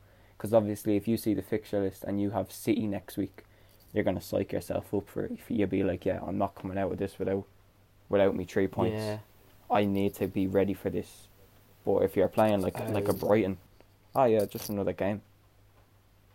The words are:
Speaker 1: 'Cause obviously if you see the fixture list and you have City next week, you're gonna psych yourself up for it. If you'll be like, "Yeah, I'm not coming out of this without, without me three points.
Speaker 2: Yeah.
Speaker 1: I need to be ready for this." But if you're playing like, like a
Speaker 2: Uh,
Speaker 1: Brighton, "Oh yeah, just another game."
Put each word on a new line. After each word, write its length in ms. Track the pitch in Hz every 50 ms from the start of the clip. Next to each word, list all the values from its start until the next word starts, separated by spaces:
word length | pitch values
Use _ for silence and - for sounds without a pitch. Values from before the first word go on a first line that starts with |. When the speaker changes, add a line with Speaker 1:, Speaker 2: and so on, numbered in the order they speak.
| - - - - - - - -
Speaker 1:
'Cause 160 | - 101 113
obviously 420 | 113 104 104 104 - - 107 104
if 120 | 101 - 113
you 100 | 113 107
see 160 | - 113 101
the 80 | 98
fixture 400 | - - 110 104 - - 104 101
list 220 | 98 95 95 - -
and 180 | - 98 101
you 80 | 101 101
have 220 | 107 98 95 -
City 340 | - - - 117 104 - 110 104
next 300 | 98 104 - - - 104
week, 260 | 95 - - - - - - - - - - - - - - 107
you're 80 | 98
gonna 160 | 104 90 87
psych 320 | - - - 95 98 - -
yourself 400 | 92 - - - - - - -
up 160 | 101 - -
for 160 | - - -
it. 60 | - 247
If 180 | - - -
you'll 160 | - 107 101 92
be 160 | 95 95 98
like, 220 | 92 87 87 -
"Yeah, 140 | 95 92 - -
I'm 120 | 85 95 101
not 180 | 98 98 -
coming 220 | - - 95 92 98
out 140 | 98 87 92
of 40 | 90
this 220 | 101 - - -
without, 240 | 95 95 98 98 - - - - _ _ _ _ - _ _ _ _ -
without 260 | 101 98 98 98 -
me 100 | 92 90
three 220 | - - 104 98 92
points. 280 | - - 92 - 107 110 107
Speaker 2:
Yeah. 140 | 107 104 110 - _ - - - - - - - -
Speaker 1:
I 140 | - 104 104
need 300 | 101 98 98 98 101 -
to 120 | - 104 95
be 180 | - 104 95 95
ready 260 | 95 98 95 98 95
for 160 | - - 98
this." 380 | 87 90 - - - - - - - - - - _ - - - - - -
But 200 | 104 98 92 92
if 120 | 98 -
you're 140 | 101 92 -
playing 320 | - 117 110 107 104 98
like, 180 | 90 92 - - 113 113
like 160 | 107 104 101 101
a 20 |
Speaker 2:
Uh, 20 | 95
Speaker 1:
Brighton, 440 | 95 90 - 104 113 95 95 95 - - - _ - - _ _ _ _ _ -
"Oh 80 | - 131
yeah, 200 | 120 110 107 101
just 240 | 98 - 113 - -
another 240 | 104 101 98 92 90
game." 280 | - 92 98 107 101 - _ _ _ _ _ _ _ - _ _ - _ _ _ _ _ _ _ _ _ _ _